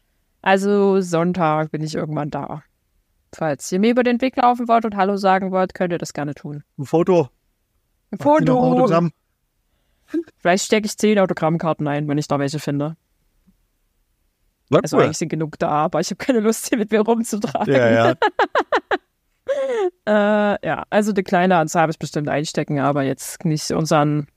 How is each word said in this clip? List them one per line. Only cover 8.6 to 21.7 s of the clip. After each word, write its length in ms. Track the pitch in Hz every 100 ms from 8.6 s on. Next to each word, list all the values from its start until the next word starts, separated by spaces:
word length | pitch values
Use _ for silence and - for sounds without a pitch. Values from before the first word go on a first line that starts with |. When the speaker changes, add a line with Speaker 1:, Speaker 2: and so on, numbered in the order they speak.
Speaker 1:
Foto. 120 | 254 254
Speaker 2:
Autogramm? 300 | 247 165 170 - _ _ _ _ _ _ _ _ _ 320 - _
Speaker 1:
Vielleicht 260 | 175 196
stecke 220 | - 214 208
ich 120 | -
zehn 220 | 214 208
Autogrammkarten 680 | 185 170 160 165 165 - 147
ein, 220 | 147 147
wenn 100 | 147
ich 80 | -
da 140 | 143
welche 180 | 139 151
finde. 380 | - 143 151 160 _ _ _ _ _ _ _ _ _ _ _ _ _ _ _ _ -
Speaker 2:
Na 100 | 165
Speaker 1:
Also 160 | 151 -
Speaker 2:
cool. 80 |
Speaker 1:
eigentlich 140 | 147 160
sind 100 | 165
genug 280 | 156 156 -
da, 100 | 165
aber 300 | 151 165 156
ich 80 | 185
habe 80 | 190
keine 240 | - 233
Lust, 260 | 214 220 -
sie 100 | 247
mit 140 | 214
mir 100 | 220
rumzutragen. 720 | 214 233 233 208 240 - -
Speaker 2:
Ja, 180 | 135 117 113 117
ja. 60 | -
Speaker 1:
<laughs> 60 | 427 - - 494 - 494 - 415 _ _ _ _ - 554 539 466 359 - 214
Äh, 600 | 208 208 208 208 - 160
ja, 180 | 139 -
also 220 | 208 208
eine 100 | 196
kleine 340 | 185 180 185 175
Anzahl 260 | 156